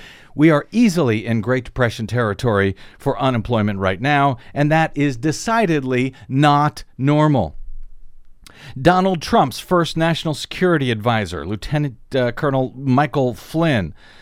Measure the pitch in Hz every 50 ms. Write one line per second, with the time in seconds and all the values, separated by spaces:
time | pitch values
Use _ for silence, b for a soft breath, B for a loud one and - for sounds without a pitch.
0 | B B B B B B B - 151 165 156 143 - - - 214 247 220 165 175
1 | 156 123 107 113 117 117 113 113 98 117 127 131 120 - - - 127 113 - -
2 | 117 101 117 123 120 107 101 - - 120 107 98 98 98 92 B B B B -
3 | - 139 127 107 135 131 131 117 101 - 123 110 104 104 101 95 98 92 95 90
4 | 120 143 147 139 143 143 127 B B B B - 147 151 156 160 160 151 - 147
5 | 143 147 131 113 120 160 151 - - - 226 226 220 170 160 147 131 127 131 123
6 | 127 131 123 B B - 131 135 151 147 143 143 147 151 - - - - - -
7 | 127 139 147 151 151 156 143 127 92 78 - - - - - - - - - -
8 | - - - - - - - - - B B B B B B 135 135 160 180 185
9 | 185 190 190 160 - - 233 226 165 131 - - - - 185 175 165 - - 160
10 | 160 165 165 - - 165 147 - - - - - 180 185 170 151 135 123 120 110
11 | 104 120 117 110 104 85 92 80 71 87 107 104 - - - 151 147 143 113 -
12 | - - - 131 123 120 117 - - 143 135 131 131 127 127 127 139 135 127 131
13 | 147 147 - 147 131 123 113 - - - - 160 170 165 143 110 90 73 b b
14 | b b b b